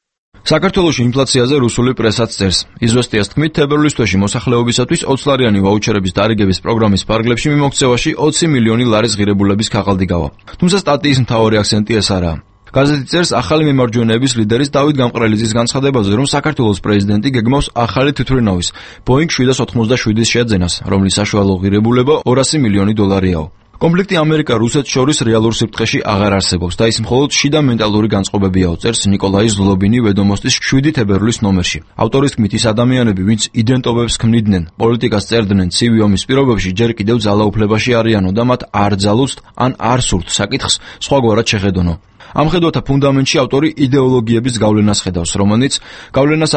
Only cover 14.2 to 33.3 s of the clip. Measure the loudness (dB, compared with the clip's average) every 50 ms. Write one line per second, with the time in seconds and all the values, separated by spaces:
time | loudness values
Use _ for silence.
14.2 | 0 0 0 0 0 0 0 0 0 0 0 0 2 2 2 0 0 0 0 0
15.2 | 0 0 2 0 0 -2 0 -2 -2 -2 -2 -2 -2 0 0 0 0 2 0 0
16.2 | 0 0 -2 -2 -2 -2 -2 0 0 0 0 0 0 0 0 2 2 2 0 0
17.2 | 0 0 -2 0 0 2 0 0 0 -2 -2 -4 -4 -2 0 0 0 0 0 -2
18.2 | -2 -2 0 0 2 0 0 -2 -4 -6 -10 -12 -18 -20 -20 -10 -2 0 2 2
19.2 | 2 0 0 0 2 2 2 0 -2 -2 -2 -2 0 2 0 0 0 0 0 0
20.2 | 0 0 0 0 0 0 0 0 0 -2 -2 -6 -4 -2 0 2 2 2 0 0
21.2 | -2 0 0 2 2 2 2 0 0 0 2 2 2 2 2 2 2 2 0 0
22.2 | 0 0 0 2 0 0 0 0 0 2 2 2 0 0 0 0 2 2 2 2
23.2 | 0 0 -2 -2 -4 -8 -12 -20 _ _ _ -2 0 0 0 0 0 0 0 0
24.2 | 0 2 0 0 0 0 0 0 0 0 0 -2 -2 -2 -2 0 0 2 0 0
25.2 | 0 2 2 2 2 0 0 -2 -4 -4 -4 -4 -4 -2 -2 -2 -2 -2 0 0
26.2 | 0 2 0 0 0 -2 -2 -2 -4 -4 -2 0 0 0 0 -2 -2 -2 0 0
27.2 | 0 0 -2 -2 -2 0 0 2 2 0 0 0 0 0 0 0 0 0 0 -2
28.2 | -2 -2 -2 0 0 0 2 2 0 0 -2 -2 -2 -2 -2 0 0 0 0 0
29.2 | 0 0 0 2 2 0 0 2 2 2 2 2 2 2 2 2 2 2 2 2
30.2 | 2 0 0 0 -2 -2 -4 -2 -2 0 0 0 0 0 0 0 0 0 0 0
31.2 | 0 0 -2 0 0 0 0 0 0 -2 -6 -8 -10 -14 _ -4 -4 0 0 0
32.2 | 0 0 0 -2 -2 -2 0 -2 -2 0 0 0 2 2 2 2 2 0 0 0
33.2 | 0 0